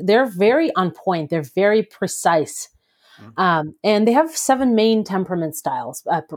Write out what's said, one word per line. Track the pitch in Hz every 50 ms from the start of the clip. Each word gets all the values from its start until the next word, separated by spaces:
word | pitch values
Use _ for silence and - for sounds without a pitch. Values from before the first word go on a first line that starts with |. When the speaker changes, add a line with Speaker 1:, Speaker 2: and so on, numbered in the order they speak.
| 185
Speaker 1:
they're | 185 208 240 269
very | 240 190 175 202 214 247 311 330 - -
on | - 185 175
point. | - - - 190 180 165 151 143
They're | 170 160 147 127 -
very | 185 196 208 214 220 214
precise. | - - - 196 170 - - - 180 170 160 147 - - - - - _ _ _ _ _ _ _ _ _ -
Speaker 2:
Mm. | 104 110 113 -
Speaker 1:
Um, | 185 180 170 160 156 156 - _ -
and | 202 214 214 220 233
they | 233
have | 277 320 320 -
seven | - - - 262 254 269 254 233
main | 214 220 226 220 220 208
temperament | - 185 190 185 180 185 170 165 156 -
styles, | - - 147 135 151 147 127 135 - - -
uh, | 170 160
p-, | 151 - 156